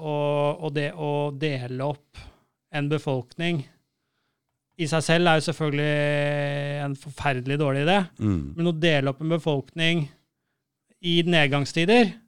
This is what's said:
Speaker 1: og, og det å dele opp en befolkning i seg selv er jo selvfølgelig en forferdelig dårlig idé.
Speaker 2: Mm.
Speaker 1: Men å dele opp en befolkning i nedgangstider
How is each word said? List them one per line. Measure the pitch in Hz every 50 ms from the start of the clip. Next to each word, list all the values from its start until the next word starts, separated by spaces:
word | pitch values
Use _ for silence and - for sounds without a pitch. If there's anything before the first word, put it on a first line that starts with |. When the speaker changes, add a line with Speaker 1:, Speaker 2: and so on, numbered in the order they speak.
Speaker 1:
og, | 160 151 151 147 147 147 147 147 143 147 147 - -
og | 156 143
det | 151 143 147 -
å | 160 151 147 147 147 147 147 143 135
dele | 156 156 139 127 123 123 127 127
opp | 131 147 143 - _ _ - - - - - _ _ _ _ _ _ _ -
en | 147 143 143
befolkning | 156 139 - 156 135 127 123 - _ - 165 170 175 156 135 - _ _ _ _ _ _ _ _ _ _ _ _ _ _ _ _ _ _ _ _ _ -
i | 170
seg | 143 165 165 -
selv | - 165 170 175 175
er | 160 156
jo | - -
selvfølgelig | 151 - 156 151 143 143 147 151 147 147 147 147 147 147 147 147 147 147 143 143 143 143 143 143 143 147 143
en | 143 139
forferdelig | - - 151 135 - - 143 135 127 123 135 143 147
dårlig | 156 139 135 139 143 160
idé. | 190 202 185 165 - -
Speaker 2:
Mm. | 110 107 98 82 71 69 76
Speaker 1:
Men | 160 165 175
å | 165 156
dele | 156 170 156 143 135 139
opp | 131 -
en | 160 160
befolkning | 165 165 - 165 147 139 131 - - 165 160 165 170 170 147 139 - _ _ _ _ _ _ _ _ _ _ _ _ _ _ _ _ _ -
i | 175 170 170 165
nedgangstider | 175 175 160 147 139 139 143 139 - - 165 165 180 226 247 233 185 - - -